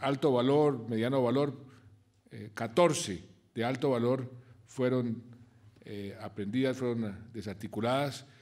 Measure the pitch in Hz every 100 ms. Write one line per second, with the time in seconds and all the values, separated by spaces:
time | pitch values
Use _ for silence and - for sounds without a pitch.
0 | 139 139 156 123 127 143 147 127 113 110
1 | 120 135 120 131 147 127 - - - -
2 | _ _ - 110 107 - 113 113 175 -
3 | - 85 - - _ 117 117 135 139 120
4 | 120 131 123 - - - - - 127 127
5 | 120 113 - - - _ - - - 101
6 | 101 104 107 107 98 123 131 127 123 117
7 | 107 92 - 110 98 95 104 104 117 135
8 | 143 117 - -